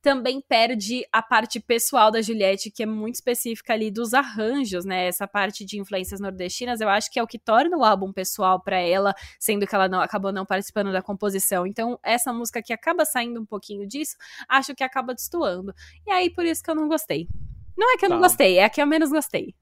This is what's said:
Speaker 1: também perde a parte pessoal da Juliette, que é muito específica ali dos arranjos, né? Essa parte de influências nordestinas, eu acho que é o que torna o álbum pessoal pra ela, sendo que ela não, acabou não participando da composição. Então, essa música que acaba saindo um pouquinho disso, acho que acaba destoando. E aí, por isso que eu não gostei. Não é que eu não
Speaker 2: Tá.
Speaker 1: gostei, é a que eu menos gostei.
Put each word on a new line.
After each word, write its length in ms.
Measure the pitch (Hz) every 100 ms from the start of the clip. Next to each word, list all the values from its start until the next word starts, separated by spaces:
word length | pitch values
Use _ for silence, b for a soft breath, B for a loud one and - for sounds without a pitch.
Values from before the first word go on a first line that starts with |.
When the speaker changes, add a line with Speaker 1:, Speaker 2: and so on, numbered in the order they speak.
Speaker 1:
também 400 | 294 269 247 262
perde 640 | - 240 233 240 196 226 -
a 80 | 220
parte 380 | 226 240 233 240
pessoal 540 | - 233 - 269 214
da 100 | 220
Juliette, 480 | 220 226 190 196 220
que 140 | -
é 20 | 220
muito 300 | 220 214 247
específica 560 | - 240 240 226 -
ali 180 | 226 220
dos 240 | 202 233
arranjos, 720 | 247 269 214 220 277 247 180
né? 220 | 185 185 180
Essa 180 | 180 202
parte 380 | 202 196 -
de 120 | 196 208
influências 400 | 196 196 185 196
nordestinas, 600 | 202 190 180 - 240 240
eu 80 | 214
acho 220 | 202 220
que 80 | -
é 40 |
o 40 | 233
que 120 | 226
torna 380 | - 226 311 349
o 80 |
álbum 280 | 233 202 190
pessoal 480 | 196 185 - 190 185
pra 160 | 190 185
ela, 360 | 175 185 196 196 B B
sendo 280 | - 202 202
que 80 |
ela 140 | 202 190
não, 140 | 185
acabou 280 | 165 208 196
não 140 | 196
participando 480 | 190 190 202 - 196
da 80 | 185
composição. 680 | 185 196 208 196 190 190 180
Então, 320 | 202 226 247
essa 280 | - 233 262
música 300 | 233 233 240
que 120 | 214
acaba 320 | 226 - 339 302
saindo 340 | 254 240 233
um 60 | 214
pouquinho 420 | 208 - 202 202
disso, 280 | 254 302 - B B B
acho 280 | 262 262
que 100 | 277
acaba 300 | 262 269 247
destoando. 580 | 247 - 349 277 180 190 - B B -
E 40 |
aí, 160 | 370 359
por 160 | 349
isso 180 | 339 320
que 80 | -
eu 40 |
não 120 | 311 302
gostei. 400 | 311 - 147 170 - - - -
Não 160 | - 453
é 20 | 508
que 80 |
eu 60 | 392
não 80 | 339
Speaker 2:
Tá. 60 | 359
Speaker 1:
gostei, 300 | 359 196 180
é 60 |
a 40 | 208
que 140 | -
eu 40 | 285
menos 220 | 320 311
gostei. 460 | 302 - - - -